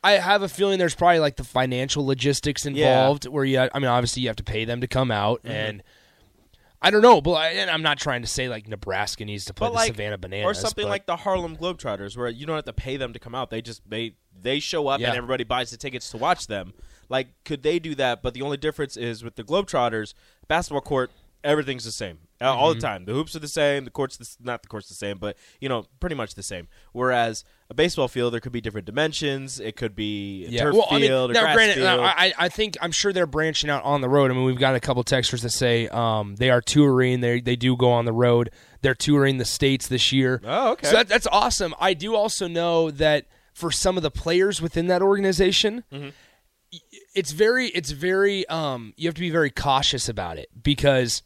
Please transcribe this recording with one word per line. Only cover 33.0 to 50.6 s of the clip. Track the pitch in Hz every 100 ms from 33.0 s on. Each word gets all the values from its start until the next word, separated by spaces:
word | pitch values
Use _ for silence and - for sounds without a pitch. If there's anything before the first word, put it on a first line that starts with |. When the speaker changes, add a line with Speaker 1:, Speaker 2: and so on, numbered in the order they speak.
| 202
Speaker 1:
they're | 185 165
branching | 147 160 151 147
out | 143 139
on | 143
the | 127
road. | 143 135
I |
mean, | 127
we've | 127 123
got | 131 127
a |
couple | - 123 123
texters | 135 117 123
that | 117
say, | - 123 117 113
um, | 117 117 110 101 101
they | 127
are | 123
touring. | - 147 147 127 127 127
They, | 120 120
they | 120 123
do | 127 123
go | 123
on | 120
the | 117
road. | 113 123 120 120 - - -
They're | 135 127
touring | - 147 139 131
the | 117
States | - 139 135 -
this | 127 -
year. | 135 127 127
Speaker 2:
Oh, | 104 139 247
okay. | - 147
Speaker 1:
So | 220
that, | 220
that's | 220 214
awesome. | 196 240 - 180 -
I | 185
do | 170 196 220
also | 208 - 180
know | 165 170 165 160
that | 143 156 147 - _ _
for | - 170
some | - - 185
of |
the | 156
players | - 165 180 196 196
within | 165 165 175
that | 180
organization, | 196 202 196 175 190 196 214 233 -
Speaker 2:
Mm-hmm. | 139 143 - _ _ _ _ _
Speaker 1:
y-, | 170 _ - - 196
it's | 147
very, | 151 214 254 240
it's | 170 143
very, | 143 175 190 202 196 -
um, | 160 151 127 110 -
you | 160
have | 160
to |
be | 180
very | 165 147
cautious | - 143 135 - 131 -
about | 104 87 80
it | - -